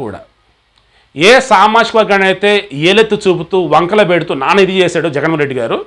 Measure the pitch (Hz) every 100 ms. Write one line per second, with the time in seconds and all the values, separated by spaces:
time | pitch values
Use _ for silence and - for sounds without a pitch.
0 | 120 92 - _ _ _ _ _ _ _
1 | _ 139 180 254 262 202 208 226 226 226
2 | 202 196 190 185 202 208 - 135 160 208
3 | 214 208 190 165 165 190 165 151 175 214
4 | 185 175 156 147 135 185 185 190 180 170
5 | 160 143 156 160 143 127 117 202